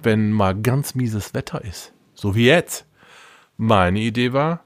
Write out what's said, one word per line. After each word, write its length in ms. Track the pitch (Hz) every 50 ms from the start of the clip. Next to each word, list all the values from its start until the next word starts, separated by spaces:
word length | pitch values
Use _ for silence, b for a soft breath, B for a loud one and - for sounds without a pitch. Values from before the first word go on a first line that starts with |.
wenn 300 | - 113 107 110 107 104
mal 240 | 107 107 101 95 95
ganz 400 | 101 107 120 123 139 143 - -
mieses 380 | 127 127 117 110 107 95 - -
Wetter 280 | 123 - - - -
ist? 300 | - 104 87 - - - _ _ _ _ _
So 220 | - - 104 95
wie 100 | 113 117
jetzt. 400 | 120 151 175 170 - - - - _ B B B B B B B B B B B B B
Meine 420 | - 113 113 113 98 90 87 92 104
Idee 320 | 110 117 110 120 123 123
war 300 | 123 139 147 160 170 170 _